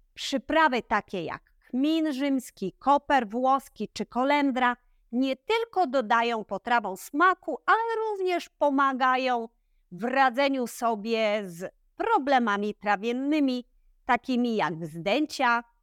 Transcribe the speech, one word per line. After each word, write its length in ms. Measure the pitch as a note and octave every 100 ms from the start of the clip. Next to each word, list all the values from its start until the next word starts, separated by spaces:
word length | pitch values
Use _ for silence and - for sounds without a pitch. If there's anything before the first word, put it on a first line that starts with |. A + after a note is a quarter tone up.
| _
przyprawy 680 | - - C4+ - D#4 D#4 A#3+
takie 420 | - G#3+ - F#3+
jak 280 | D#3 - - _
kmin 540 | _ B3 D4 D#4+ D#4
rzymski, 600 | C4 C#4+ C4+ - - F#3 -
koper 500 | C4+ C#4+ - C#4 G#3
włoski 600 | A3+ B3+ C4+ - - -
czy 140 | - G#3
kolendra 680 | A#3+ C4+ D4 C#4 B3+ B3 A#3+ _ _ _
nie 240 | A#3+ C4+ C4
tylko 500 | - A4+ A#4 F#4+ E4+
dodają 580 | C4+ G#3 A#3 A#3 A3+
potrawom 520 | G3 F#3+ - A#3+ G#3 F#3
smaku, 600 | - C#4+ F4+ F4+ - C#4 -
ale 440 | A4 A4+ A4 A4
również 380 | G4+ F#4 F4 -
pomagają 1000 | _ D4 C#4 C4+ C4 B3+ B3+ B3+ A#3+ A3+ - _ _ _
w 120 | F3
radzeniu 640 | A#3 C4+ C4 A#3 C#4+ C4+ A#3
sobie 760 | - A#3 A3 G#3+ A3+ G#3+ G#3+ G3
z 260 | E3+ F#3 - _ -
problemami 800 | G#4+ G#4+ C4+ C4+ A#3 G3+ G#3
trawiennymi, 880 | - G3+ G3 A3+ A#3+ C#4 D#4 C4+ B3 - _ _ _
takimi 520 | - A#3+ - A#3+ A#3+ A3
jak 220 | D#3 D#3+
wzdęcia 840 | E3+ E3 E3 A#3+ D4+ - B3+ A#3 A#3+ _